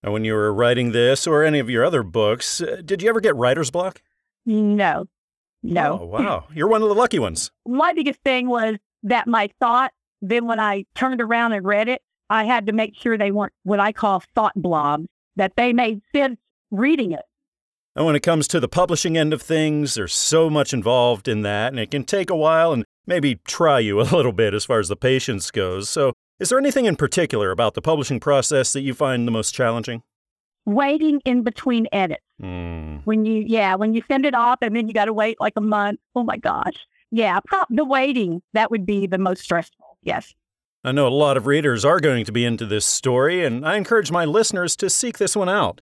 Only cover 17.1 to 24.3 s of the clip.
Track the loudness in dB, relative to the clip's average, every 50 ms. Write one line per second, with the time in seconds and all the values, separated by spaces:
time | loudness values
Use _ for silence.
17.1 | -4 -8 -10 _ _ _ _ _ _ _ _ _ _ _ _ _ _ 0 2 2
18.1 | 2 2 2 2 2 2 0 0 0 0 0 0 2 0 2 2 0 -2 0 0
19.1 | 0 2 2 2 0 -4 -2 -2 0 0 2 2 0 0 -2 -2 -2 -4 -4 -4
20.1 | -2 -2 0 2 4 4 4 4 2 0 0 0 -2 -2 0 2 4 4 4 2
21.1 | 2 0 -2 -4 -2 -2 -2 -2 -2 -2 -2 -2 -4 -6 -6 -4 -4 -4 -2 -2
22.1 | -2 -2 0 0 0 2 2 4 4 4 4 4 2 0 -2 _ _ _ _ -2
23.1 | -2 0 0 0 -2 -2 _ -12 -2 0 2 4 4 4 2 2 2 2 2 2
24.1 | 2 2 2 0